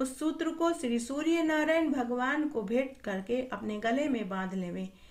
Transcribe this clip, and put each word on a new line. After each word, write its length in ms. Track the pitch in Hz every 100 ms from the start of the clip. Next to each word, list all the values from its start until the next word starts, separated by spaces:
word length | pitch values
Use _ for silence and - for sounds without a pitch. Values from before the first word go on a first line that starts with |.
उस 180 | 262 -
सूत्र 320 | 311 320 330
को 220 | 330 339
श्री 260 | 330 247 233
सूर्य 440 | 233 277 320 339
नारायण 500 | 320 311 302 320 320
भगवान 560 | 262 233 247 254 302 294
को 140 | 233
भेंट 380 | 196 233 262 -
करके 480 | - 190 196 247 254
अपने 260 | 202 214 214
गले 300 | 226 254 302
में 200 | 240 190
बांध 260 | 190 190
लेवें। 340 | 190 180 175 190 - -